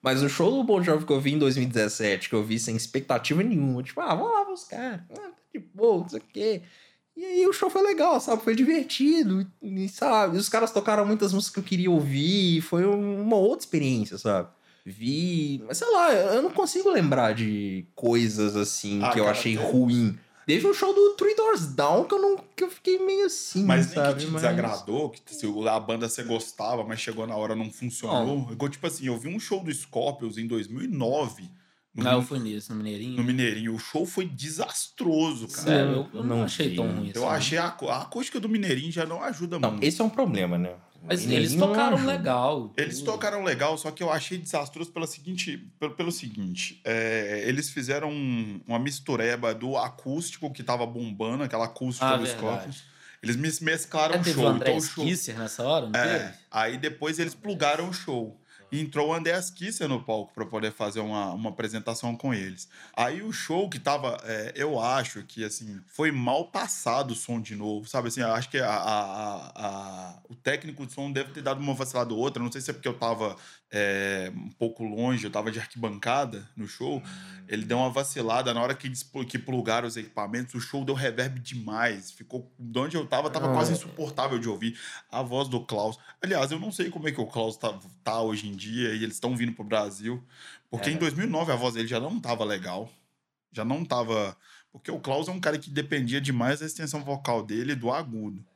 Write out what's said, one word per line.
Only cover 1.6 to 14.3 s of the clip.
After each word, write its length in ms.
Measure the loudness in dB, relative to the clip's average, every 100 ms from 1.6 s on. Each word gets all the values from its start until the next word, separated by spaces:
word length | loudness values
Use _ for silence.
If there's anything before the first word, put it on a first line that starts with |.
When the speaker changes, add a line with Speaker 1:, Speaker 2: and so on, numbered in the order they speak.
| 2
Speaker 1:
e 20 |
dezessete, 580 | 2 2 2 2 2 2
que 60 | 0
eu 80 |
vi 140 | 2 -2
sem 160 | 0 -2
expectativa 680 | -2 -4 0 0 2 2
nenhuma, 400 | 4 4 2 0
tipo, 160 | -4 -4
"Ah, 160 | 0 0
vou 160 | 2
lá 100 | 2 0
ver 60 |
os 100 | -4
caras, 380 | -10 -8 -8 -8 -12
ah, 20 |
tá 180 | -16 -16 -18 _
de 60 | -14
boa, 420 | -14 2 4 4
não 60 | 2
sei 100 | -8
o 40 | -10
quê." 280 | -2 0 -2 -4 -20 -20 _ _ -10
E 80 | -2
aí 200 | 4 4
o 40 |
show 180 | 4 2
foi 120 | 4
legal, 360 | 4 6 6 4
sabe? 200 | 4 0
Foi 140 | 2 4
divertido, 920 | 6 4 2 2 6 6 6 2 0 _
e, 280 | -8 -4 -4
sabe? 480 | 0 4 6 6 2
Os 100 | 2
caras 240 | 2 4
tocaram 340 | 2 4 4 4
muitas 280 | 4 4
músicas 200 | 2 0
que 60 | -4
eu 40 | 0
queria 220 | 2 6
ouvir, 680 | 6 4 2 4 4 6 4
e 40 |
foi 240 | 2 2 4
um-, 360 | 4 2 0
uma 140 | 4 6
outra 240 | 6 4
experiência, 580 | 0 2 2 2 0 -2
sabe? 300 | 2